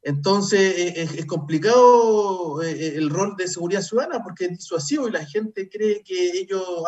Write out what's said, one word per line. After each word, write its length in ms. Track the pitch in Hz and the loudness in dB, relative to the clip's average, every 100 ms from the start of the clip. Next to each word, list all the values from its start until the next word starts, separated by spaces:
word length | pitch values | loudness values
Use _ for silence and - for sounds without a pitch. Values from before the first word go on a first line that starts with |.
Entonces, 580 | 147 143 190 202 - 202 | -4 -2 2 2 2 4
eh, 340 | 190 175 175 170 | 4 2 -2 -2
es, 180 | 160 | -6
es 120 | 143 - | -6 -6
complicado, 1300 | 165 147 160 196 247 247 240 226 214 202 180 165 147 | -6 -2 0 4 8 8 8 6 2 2 -2 -4 -4
eh, 360 | 165 143 160 147 | -4 -4 -4 -2
el 120 | 151 | -2
rol 280 | 165 202 196 | 0 -2 -4
de 100 | 175 | -6
seguridad 360 | 175 170 196 | -4 -4 -4
ciudadana 380 | - 220 302 269 | 0 -2 -2 -6
porque 220 | 180 170 180 | -8 -6 -6
es 120 | 180 | -6
disuasivo 480 | - 156 139 294 247 | -8 -6 -2 -2 -2
y 60 | |
la 120 | 175 | -4
gente 460 | 147 208 220 208 196 | -4 -6 -6 -8 -12
cree 320 | 208 214 208 | -2 -2 -2
que 300 | - 185 180 | -4 -2 0
ellos 500 | 180 190 190 180 175 | -2 -4 -6 -4 -4